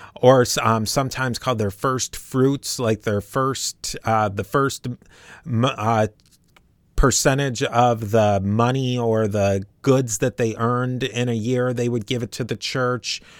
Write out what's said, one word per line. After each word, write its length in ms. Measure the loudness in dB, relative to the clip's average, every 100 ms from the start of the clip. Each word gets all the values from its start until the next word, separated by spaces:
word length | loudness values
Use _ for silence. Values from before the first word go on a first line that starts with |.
| -20
or 280 | 2 6 6
s-, 160 | 6 2
um, 280 | 2 2 0
sometimes 520 | -2 -2 -4 -4 -4
called 200 | -4 -2
their 120 | -2
first 460 | -2 -2 -2 -6 -10
fruits, 600 | -6 2 2 2 -4 -2
like 240 | 0 0
their 180 | 0 -2
first, 760 | -2 -2 -2 -2 -6 -8 -10 -8
uh, 240 | 0 0 0
the 160 | -2
first 440 | -2 0 0 -2 -10 -12 -16 -20 -20 -18 -4
m-, 180 | 0
uh, 440 | 0 0 0 2 0 _ _ _ _ _ _ _ _ 2
percentage 640 | 2 4 2 0 -2 -2
of 480 | -2 2 2 2 0
the 300 | 2 4 2
money 560 | 0 0 2 0 -2 -2
or 300 | 0 0 0
the 360 | 0 0 0 -4 _
goods 360 | 2 2 2 -2
that 200 | -4 0
they 180 | -4 0
earned 460 | -2 0 -2 -4
in 260 | -4 -2 -2
a 60 |
year, 380 | -2 -2 0 0
they 160 | -2 -2
would 180 | -2 -2
give 160 | -4
it 100 | -4
to 120 | -8
the 120 | -6 -6
church. 640 | -6 -4 -2 -2 -6 -10 -12 -20